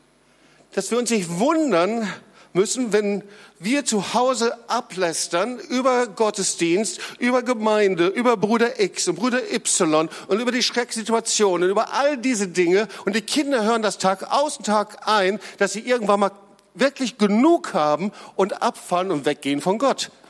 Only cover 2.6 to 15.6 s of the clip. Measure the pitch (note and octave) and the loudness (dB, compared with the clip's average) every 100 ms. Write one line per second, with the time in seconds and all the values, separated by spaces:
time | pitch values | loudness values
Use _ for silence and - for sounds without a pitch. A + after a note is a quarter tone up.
2.6 | A3 B3+ A#3+ G#3 G3+ G3+ - - - - | 0 -2 0 0 0 -2 -6 -20 -20 -8
3.6 | F3+ C#4+ - G#3+ E3+ A3 B3+ B3 A#3 - | -2 -2 0 -2 0 0 0 0 -2 -2
4.6 | - A3+ B3 E3+ F3 D#3+ - E3+ G#3+ B3 | -4 -4 -4 -2 -2 -2 -2 -2 -2 -6
5.6 | - B3 C4 B3 A#3+ F3 G#3+ G#3 F#3 - | -4 0 2 2 0 0 0 0 -4 0
6.6 | E3+ F3+ G#3+ - - - B3 B3+ A#3+ A#3 | 2 2 0 -6 -12 -4 0 2 0 0
7.6 | G#3+ G#3+ G3+ F3 F3 A3+ B3 A3+ G3+ A3+ | 2 2 2 2 0 2 2 2 2 2
8.6 | A#3 B3+ F#3 - - E3+ B3 B3 - A#3+ | 2 0 -2 -2 -4 -2 -2 -2 -2 -4
9.6 | - - E3+ D#3 D#3+ - - G3 B3 B3 | 0 0 2 2 0 -4 -2 -2 0 0
10.6 | G#3 A#3 A#3+ A3+ G#3+ A3+ A3 - G3+ F3 | 0 -2 -4 -4 -2 -2 0 2 2 2
11.6 | F3+ G3+ - A3+ C#4+ C#4+ B3 A3 G3 E3+ | 2 0 0 0 0 0 -2 -2 -2 0
12.6 | E3+ F#3 G#3+ - - G#3+ G#3+ C#4 C#4+ C4 | 2 2 0 -4 -4 -2 -2 -2 0 0
13.6 | G#3+ A#3 G#3+ - F#3+ F#3+ G3+ A#3+ D4+ - | 2 0 0 0 0 0 0 0 0 -4
14.6 | G#3+ G#3+ G#3 - - G#3+ F#3 G#3 - - | 0 0 0 -4 0 2 2 -2 -6 -2